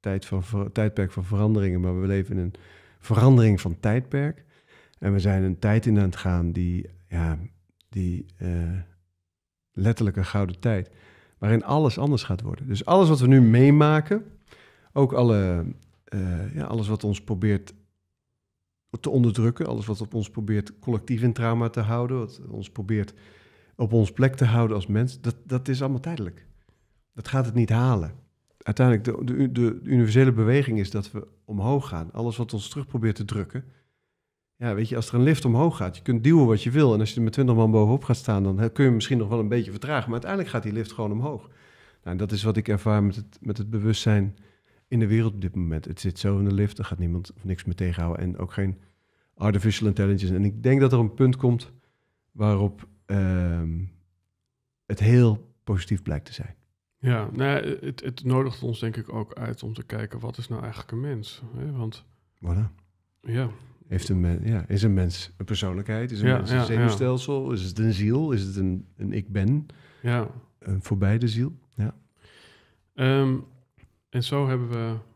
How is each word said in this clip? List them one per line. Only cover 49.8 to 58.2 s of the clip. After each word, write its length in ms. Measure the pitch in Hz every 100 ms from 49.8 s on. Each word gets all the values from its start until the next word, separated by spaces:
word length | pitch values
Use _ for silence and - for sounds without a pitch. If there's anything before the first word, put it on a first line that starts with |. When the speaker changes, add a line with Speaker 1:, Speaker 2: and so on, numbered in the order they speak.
| 107
Speaker 1:
intelligence. 460 | 92 98 98 92
En 100 | 92
ik 180 | 101 107
denk 180 | 120 135
dat 120 | 135
er 60 | 127
een 160 | 110
punt 220 | - 131 127
komt 360 | 123 117 - - _ _ _ _ _
waarop, 560 | - 107 101 101 101 - _ _
ehm, 720 | 101 95 92 87 85 82 82 92 _ _ _ _ _ _ _ _ _ _
het 140 | 104
heel 520 | 107 123 120 107 - _
positief 380 | - 101 - 101
blijkt 220 | - 76 -
te 60 |
zijn. 220 | - - - _ _ _ _
Speaker 2:
Ja, 300 | 127 117 107
nou 340 | - 139 139 -
ja, 100 | 147 139
het, 140 | 127
het 240 | 131 123